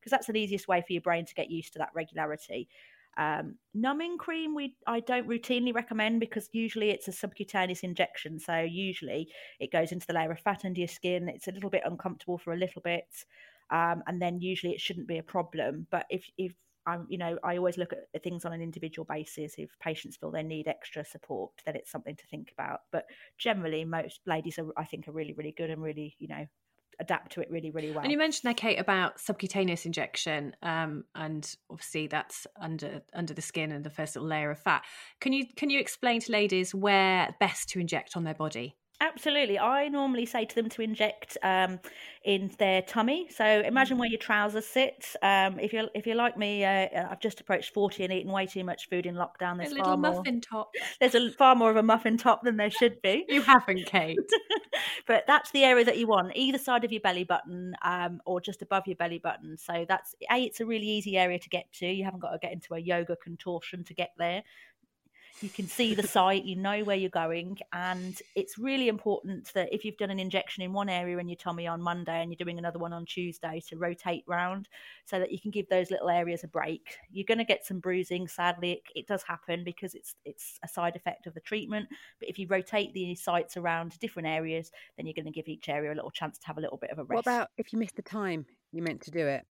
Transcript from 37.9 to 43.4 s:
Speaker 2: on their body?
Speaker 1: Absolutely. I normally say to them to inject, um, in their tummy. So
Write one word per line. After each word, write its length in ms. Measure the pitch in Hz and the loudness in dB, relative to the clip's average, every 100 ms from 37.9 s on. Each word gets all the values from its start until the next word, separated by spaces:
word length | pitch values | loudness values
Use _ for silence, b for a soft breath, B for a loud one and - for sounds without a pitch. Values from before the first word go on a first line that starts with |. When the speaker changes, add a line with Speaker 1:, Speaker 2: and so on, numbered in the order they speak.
| 156 - 175 | -2 -4 -4
Speaker 2:
on 80 | |
their 100 | 165 | -4
body? 420 | 156 156 117 123 - _ _ | -2 -4 -4 -8 -12 _ _
Speaker 1:
Absolutely. 560 | 311 311 311 285 254 202 | 0 0 2 2 4 4
I 300 | 226 269 294 | 4 4 2
normally 380 | 285 277 247 233 | 2 2 0 0
say 180 | 247 | -2
to 100 | 226 | 0
them 140 | - 226 | 0 -2
to 120 | - | -2
inject, 560 | 220 220 214 - - - | -4 2 0 0 -10 -2
um, 380 | 190 185 185 185 B B B B | 2 4 4 0 B B B B
in 260 | - 196 190 - | 0 2 0 2
their 240 | 196 190 | 4 4
tummy. 460 | 185 226 226 320 349 | 2 2 2 2 -2
So 140 | - | 2